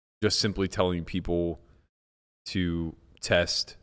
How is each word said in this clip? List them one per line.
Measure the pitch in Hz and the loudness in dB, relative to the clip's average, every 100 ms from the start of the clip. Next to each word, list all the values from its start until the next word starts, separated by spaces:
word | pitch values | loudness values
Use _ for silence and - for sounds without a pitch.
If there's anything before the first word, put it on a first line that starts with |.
| _ _ | _ _
just | 107 - | 0 2
simply | 107 95 95 | 0 0 -2
telling | - 92 87 80 | 2 0 0 -2
people | 92 85 87 85 80 - - _ _ _ _ _ _ - | -4 0 0 0 -4 -10 -20 _ _ _ _ _ _ -6
to | 98 90 82 82 - - - | -2 0 0 -4 -8 -18 -8
test | - 92 87 - - - | 2 2 4 0 -6 -10